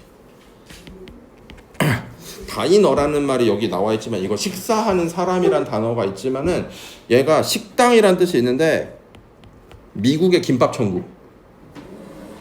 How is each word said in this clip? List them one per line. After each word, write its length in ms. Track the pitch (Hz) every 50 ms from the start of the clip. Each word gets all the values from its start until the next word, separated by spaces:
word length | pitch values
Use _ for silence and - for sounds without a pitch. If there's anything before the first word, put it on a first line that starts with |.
| - - - - - - - - - - - - - - - - 185 - 190 190 185 - - - - - - - - - - - - - -
<clears throat> 720 | - - 151 113 - - - - - - - - - - -
다이너라는 760 | - - 110 147 185 208 196 147 135 147 143 147 151 147 143
말이 240 | 139 135 123 120
여기 220 | 110 98 104 117 98
나와 240 | 90 90 98 107 110
있지만, 280 | 110 - 120 113 95
이거 140 | 92 196 208
식사하는 720 | 202 - 208 180 190 - - 226 214 233 220 185 180 170
사람이란 580 | 165 170 180 180 185 185 180 180 - 180 147 143
단어가 380 | - - 107 110 117 117 120 101
있지만은, 600 | 98 95 - - 131 131 135 143 175 175 127 90 - - - - - - - - -
얘가 340 | 117 127 135 156 156 139 110
식당이란 760 | - - 208 - - - - 247 240 240 226 208 196 185
뜻이 200 | 180 180 175 - 196
있는데, 600 | 120 123 123 131 160 160 135 90 76 - - - - - - - - - - - - - - - - - - - - - -
미국의 480 | - 98 127 147 156 180 185 175 160
김밥 320 | - - 135 117 156 139 -
천국 320 | - 117 98 90 90 - - - - - - - - - - - - - - - - - - - - - - - - - - - -